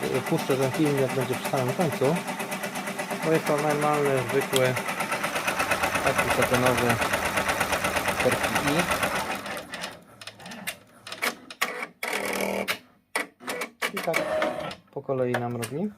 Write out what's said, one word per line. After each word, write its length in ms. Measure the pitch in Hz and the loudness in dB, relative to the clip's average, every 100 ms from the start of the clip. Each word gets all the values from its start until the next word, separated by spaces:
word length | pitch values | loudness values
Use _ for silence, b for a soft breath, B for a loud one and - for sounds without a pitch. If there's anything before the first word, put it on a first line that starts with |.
E, 180 | 143 131 120 | -2 -2 0
puszczę 280 | 165 - 131 | -2 2 2
ten 140 | 135 | 2
film, 300 | 127 151 139 | 4 2 4
jak 140 | 131 131 | 2 2
będzie 200 | 123 120 | 0 -2
przy 140 | - | 0
samym 240 | 143 127 | 0 0
końcu, 420 | - 170 - 135 170 - - - - - - - - - 196 160 | 2 0 4 2 2 -2 -6 -6 -6 -6 -6 -6 -6 -6 -2 2
bo 60 | |
jest 160 | 160 156 | 2 4
to 100 | 147 | 2
normalny, 640 | 151 147 151 147 143 135 120 | 2 2 2 4 4 2 2
zwykły, 440 | 135 - 131 127 123 - - - - - - - - - - - - | 0 2 4 4 2 -2 -4 -2 -2 -2 -2 -2 -2 0 0 0 2
taki 260 | - 131 - | 0 2 2
satynowy 680 | - 117 123 127 120 120 113 - - - - - - - - - - - - | 2 4 4 4 4 4 2 2 0 0 0 0 0 0 0 0 0 -2 2
korki 300 | 127 120 123 117 143 | 2 2 2 2 2
i. 340 | 151 175 - - - - - - - - - - - - - - - - - - - - - - - - - - - - - - - - - - - 50 78 - - - _ _ - - _ - - - - - - | 2 2 0 0 -2 -4 -6 -6 -10 -10 -10 -10 -12 -20 -16 -16 -16 -14 -10 -10 -12 -20 -20 -16 -6 -4 -6 -16 -4 -4 -4 -10 -8 -6 -4 -2 -2 -2 -2 -4 -6 -8 _ _ -6 -6 _ -8 -8 -8 -6 -6 -4
I 20 | |
tak 180 | - 160 - - - - - - _ | -2 0 0 0 0 -2 -8 -10 _
po 100 | - | -10
kolei 300 | 131 135 123 | -2 0 2
nam 240 | 120 120 120 | 0 -2 -4
robi. 340 | 113 139 208 | -4 -4 -4